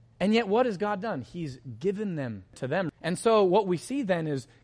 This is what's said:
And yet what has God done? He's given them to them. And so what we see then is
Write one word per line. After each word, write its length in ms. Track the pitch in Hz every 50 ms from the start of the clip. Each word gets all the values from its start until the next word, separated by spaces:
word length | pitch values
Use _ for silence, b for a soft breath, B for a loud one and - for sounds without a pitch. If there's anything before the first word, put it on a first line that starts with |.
| - _ _ -
And 140 | 180 202 220
yet 140 | 233 240 196
what 180 | 202 233 254
has 120 | 247 202 160
God 220 | 202 208 208 190
done? 220 | 190 226 190 135
He's 380 | 113 - - 175 165 143 127 135 - 131 117 107
given 360 | 139 196 196 202 220 202 170
them 280 | 151 135 120 110 98 92 - -
to 120 | - 135 127
them. 240 | 147 190 190 - - _ -
And 160 | 160 175 -
so 240 | - 233 226 214 202
what 240 | 185 175 214 208 185
we 100 | 180 151
see 240 | - - 254 285
then 240 | 262 185 185 170 -
is 220 | 156 147 135 - b b b